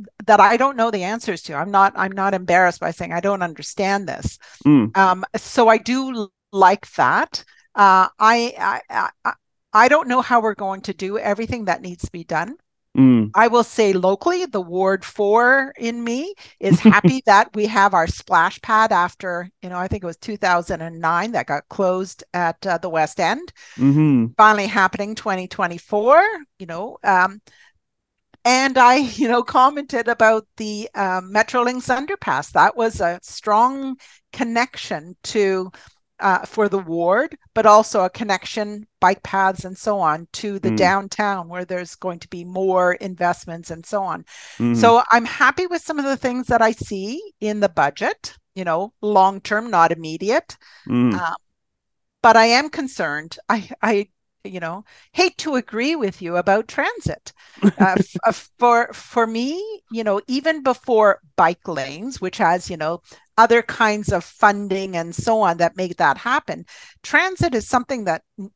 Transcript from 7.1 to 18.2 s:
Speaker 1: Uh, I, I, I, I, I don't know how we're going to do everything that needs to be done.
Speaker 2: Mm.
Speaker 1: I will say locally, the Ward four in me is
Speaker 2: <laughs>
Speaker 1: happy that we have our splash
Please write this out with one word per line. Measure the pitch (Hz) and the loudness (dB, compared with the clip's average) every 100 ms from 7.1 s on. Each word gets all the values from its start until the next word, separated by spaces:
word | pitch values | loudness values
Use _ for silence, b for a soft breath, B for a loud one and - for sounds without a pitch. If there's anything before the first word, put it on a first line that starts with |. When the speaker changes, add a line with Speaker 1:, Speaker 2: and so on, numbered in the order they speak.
| 180 311 - - b b | 0 -2 -8 -16 b b
Speaker 1:
Uh, | - 202 190 185 - | 2 4 6 2 2
I, | 220 233 233 - | 2 2 -2 -4
I, | 185 226 - | -4 -6 -6
I, | - - - | -6 -6 -6
I, | 220 - _ _ _ | -10 -10 _ _ _
I | 214 254 | 4 4
don't | 302 262 | 4 2
know | 247 | -2
how | - 240 | 2 2
we're | 220 202 | 0 -4
going | 196 196 | -6 -8
to | 196 | -10
do | - 190 208 | -10 -8 -6
everything | 208 202 226 247 196 | -4 -4 -6 -6 -4
that | 170 | -4
needs | 185 175 | -6 -12
to | - | -12
be | 175 160 | -12 -8
done. | 160 185 320 _ _ _ - | -6 -6 -10 _ _ _ 4
Speaker 2:
Mm. | 131 120 107 | 6 6 2
Speaker 1:
I | 190 233 | 2 4
will | 233 | 4
say | 226 - 208 | 0 2 2
locally, | 190 185 196 339 359 349 | 2 0 0 0 -2 -4
the | 214 | -6
Ward | 170 180 190 190 - | -6 -2 0 -2 -4
four | - 202 220 247 269 269 - | -4 2 4 4 2 0 -6
in | 233 240 | -8 -6
me | 233 247 359 403 b b | -6 -6 -6 -12 b b
is | 190 175 | 0 6
Speaker 2:
<laughs> | 220 | 8
Speaker 1:
happy | 202 180 262 240 | 8 6 2 4
that | 202 - 214 | 4 4 -2
we | 208 | -2
have | 220 202 | 2 2
our | 190 165 | 2 0
splash | - | -4